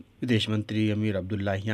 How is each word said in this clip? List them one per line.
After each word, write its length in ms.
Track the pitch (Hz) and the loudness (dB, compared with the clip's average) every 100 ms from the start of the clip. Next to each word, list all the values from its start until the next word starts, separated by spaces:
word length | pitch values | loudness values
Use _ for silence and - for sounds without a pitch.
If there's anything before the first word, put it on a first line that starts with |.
| - - | -10 -6
ودیش 280 | 131 113 107 | 2 2 2
منتری 420 | 107 104 107 107 | -2 -2 0 2
امیر 260 | 104 107 95 | 2 0 -2
عبداللہیان 540 | 92 101 98 98 101 | -2 -2 -2 -2 0